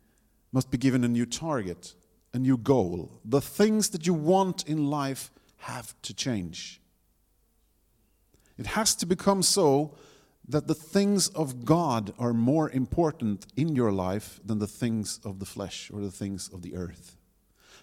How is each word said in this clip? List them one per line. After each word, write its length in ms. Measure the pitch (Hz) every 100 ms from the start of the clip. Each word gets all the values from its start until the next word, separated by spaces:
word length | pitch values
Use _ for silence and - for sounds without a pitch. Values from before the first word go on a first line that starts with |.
| _ _ _ _ _
must 180 | 131 127
be 80 | 127
given 260 | 131 127
a 40 | 120
new 180 | 120 120
target, 680 | - 160 143 92 - - - _ _ _
a 60 | 123
new 200 | 131 131
goal. 640 | 107 135 90 87 87 -
The 160 | 110 139
things 500 | - - 214 214 202
that 160 | 180 160
you 80 |
want 520 | 170 151 190 190 170 -
in 220 | 156 143
life 400 | 147 139 131 - _ _ _
have 420 | - 117 - -
to 120 | -
change. 640 | 98 - 113 87 80 - - _ _ _ _ _ _ _ _ _ _ _ _ _ _ _ _ _ -
It 120 | 120
has 260 | - 220 -
to 100 | 170
become 360 | 180 - 196
so 540 | 175 - 160 135 151 - - - _ _ -
that 180 | 143 143
the 80 |
things 540 | 156 - 196 202 202 -
of 360 | - 151 127
God 500 | 120 165 165 117 104 -
are 140 | 120
more 380 | 117 117 156 151
important 760 | 131 127 - 165 147 113 98 - -
in 200 | 165 139
your 160 | 117
life 480 | 98 92 101 - -
than 180 | 101 107
the 60 | 104
things 540 | - 120 113 101 -
of 160 | 107 95
the 40 |
flesh 460 | 98 - 95 - -
or 80 | 104
the 100 | 101
things 380 | 90 101 98 -
of 140 | 92
the 120 | 85
earth. 440 | 92 87 - - - _ _ _ _ _ -